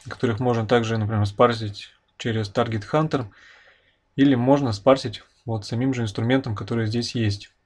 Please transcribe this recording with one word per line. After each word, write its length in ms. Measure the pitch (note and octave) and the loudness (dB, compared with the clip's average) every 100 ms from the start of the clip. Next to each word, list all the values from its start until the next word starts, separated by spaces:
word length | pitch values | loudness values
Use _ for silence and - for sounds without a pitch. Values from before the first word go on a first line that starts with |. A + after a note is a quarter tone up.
| - | -16
которых 320 | - B2 G#2+ | -4 -2 0
можно 260 | B2+ A#2+ A2 | 0 0 2
также, 300 | A#2+ A2 A2+ | 2 2 -2
например, 300 | G#2+ A2 G#2 | 0 0 0
спарсить 640 | - B2 A2+ A2 G#2 - _ _ - | 4 2 2 -6 -12 -18 _ _ -10
через 340 | B2 A2 G2+ | -4 -4 -2
Target 340 | - A2+ A2+ - | -2 -2 -2 -2
Hunter. 360 | D3+ D#3 D3 G#2+ - - - _ _ _ _ _ - | -2 0 -2 -6 -14 -20 -20 _ _ _ _ _ 2
Или 200 | C#3 C3 | 4 4
можно 360 | B2 C#3+ C#3 | 4 2 2
спарсить 500 | G2+ - C3+ B2 G#2+ - _ | 0 4 4 2 -10 -16 _
вот 220 | - A2+ G#2 | -6 -6 -4
самим 260 | A#2 C3+ | -4 -2
же 80 | B2 | -2
инструментом, 540 | A2+ G2 A2+ C3+ C3 | -4 -2 0 0 0
который 320 | G#2 G#2 A#2 A2 | -6 -4 -2 0
здесь 280 | A#2 A#2 | -2 -2
есть. 380 | B2 A2 G2+ - _ | -2 -2 -2 -8 _